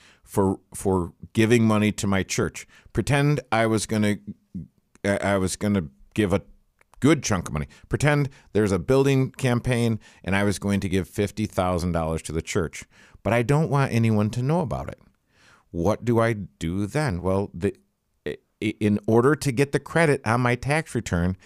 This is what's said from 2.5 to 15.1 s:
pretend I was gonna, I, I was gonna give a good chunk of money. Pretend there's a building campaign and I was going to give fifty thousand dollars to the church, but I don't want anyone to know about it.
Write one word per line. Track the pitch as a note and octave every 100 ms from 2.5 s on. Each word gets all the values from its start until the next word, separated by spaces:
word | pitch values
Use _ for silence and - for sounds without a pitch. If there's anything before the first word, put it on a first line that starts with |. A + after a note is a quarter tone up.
| - - - -
pretend | - G#2 C#3+ C#3+ D3 -
I | A2+ A2+
was | A2 -
gonna, | A2 G#2 G2+ - - _ F2+ - _ _ _
I, | G2+ G2+
I | G2 G2+
was | F#2 -
gonna | G#2 G2+ D2 - -
give | - G2+
a | F#2+ - - _ _ _ -
good | C3 D#3
chunk | - F#2+ -
of |
money. | D2+ C#2+ - -
Pretend | A#2+ D3 D3 C#3 - _
there's | G2 G#2
a | F#2+
building | D#2 C3+ C#3 C3+ B2+
campaign | - C3 A#2+ B2+ A#2+ A#2 A2 - -
and | E2+
I | G2
was | G#2 F#2
going | G2+ G2
to | F#2+
give | F#2 E2+
fifty | - G2+ - G#2+
thousand | - F2+ F2 F2+
dollars | E2 D#2+ D#2+
to | -
the | D#2
church, | - G#2+ D#2 - - _ - -
but | G2+
I | A#2+
don't | A#2+ C#3+ D#3+
want | C#3 C3+
anyone | A2+ A2+ G#2+ G#2+
to | B2
know | C3 E3+
about | C3 C2 C#2
it. | - -